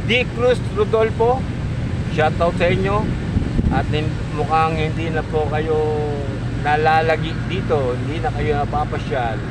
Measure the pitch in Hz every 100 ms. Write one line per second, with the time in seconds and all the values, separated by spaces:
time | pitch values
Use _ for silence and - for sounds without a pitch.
0 | - 240 240 226 247 240 - 202 208 226
1 | 220 - 226 254 - - - - - -
2 | - - 156 151 170 175 175 185 196 208
3 | 220 - - - - - - 135 135 151
4 | 156 - - 151 151 160 160 160 156 156
5 | 160 156 151 160 151 151 160 156 151 151
6 | 151 147 - - - - 147 151 156 160
7 | 160 160 160 160 - 180 - 156 127 123
8 | 127 160 160 147 151 143 143 151 147 151
9 | - 139 120 113 156